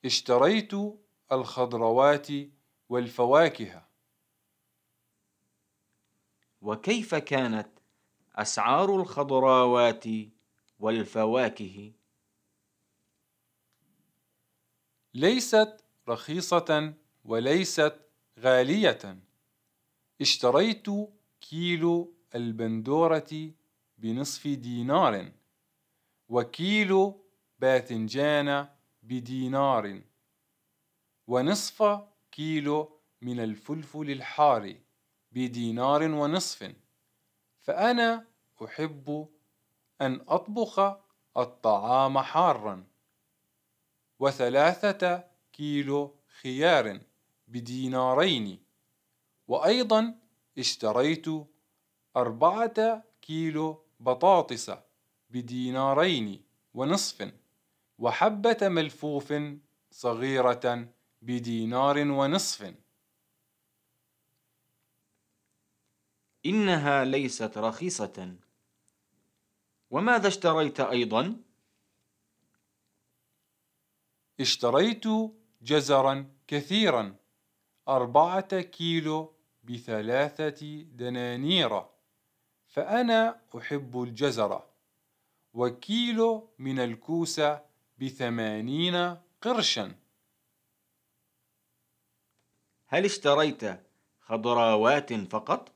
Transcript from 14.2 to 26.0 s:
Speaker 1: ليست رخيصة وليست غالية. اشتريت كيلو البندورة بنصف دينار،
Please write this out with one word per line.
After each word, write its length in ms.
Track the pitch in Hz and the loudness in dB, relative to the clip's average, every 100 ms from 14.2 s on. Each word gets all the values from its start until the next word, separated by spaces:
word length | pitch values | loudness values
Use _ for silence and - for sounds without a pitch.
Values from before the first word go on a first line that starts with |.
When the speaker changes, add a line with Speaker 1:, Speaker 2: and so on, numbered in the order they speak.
| _ _ _ _ _ _ _ _ _ | _ _ _ _ _ _ _ _ _
Speaker 1:
ليست 720 | 123 165 254 - 220 214 - _ _ - | 0 2 2 2 4 4 -2 _ _ -6
رخيصة 840 | 113 - 165 170 175 165 151 156 151 _ _ | -6 -4 -6 0 0 2 0 0 -10 _ _
وليست 760 | - 113 123 170 180 - 151 151 _ _ _ - | -4 -2 2 2 2 2 0 0 _ _ _ -2
غالية. 800 | 123 127 127 196 185 113 101 95 _ _ _ _ _ _ _ _ _ _ | 4 4 4 4 2 0 -10 -16 _ _ _ _ _ _ _ _ _ _
اشتريت 680 | 139 - 123 135 220 220 - 202 208 _ _ _ | -2 2 4 4 2 0 -4 -4 -6 _ _ _
كيلو 760 | - 160 175 170 170 170 170 _ _ 120 | -12 -4 -2 0 2 0 -2 _ _ -6
البندورة 1160 | 120 113 113 113 113 151 165 160 151 156 156 - _ _ _ _ | -6 -4 -4 -4 0 2 4 2 -2 -12 -12 -16 _ _ _ _
بنصف 500 | 110 120 139 - 147 | -6 -4 -6 -6 -6
دينار، 840 | 135 120 120 123 160 160 98 90 _ _ _ _ _ _ _ | -6 -6 -6 0 4 4 0 -8 _ _ _ _ _ _ _